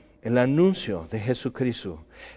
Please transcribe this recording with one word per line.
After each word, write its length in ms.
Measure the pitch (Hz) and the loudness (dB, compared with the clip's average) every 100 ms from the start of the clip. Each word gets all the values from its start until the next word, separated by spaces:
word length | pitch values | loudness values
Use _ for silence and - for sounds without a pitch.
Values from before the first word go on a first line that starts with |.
| _ _ | _ _
el 160 | 113 120 | 0 2
anuncio 680 | 127 143 185 190 - 92 82 | 4 4 4 2 -4 -6 -6
de 80 | 110 | -4
Jesucristo 880 | 107 123 127 - 127 117 101 80 - - - | -2 -2 -4 -2 -2 -2 -8 -12 -16 -20 -20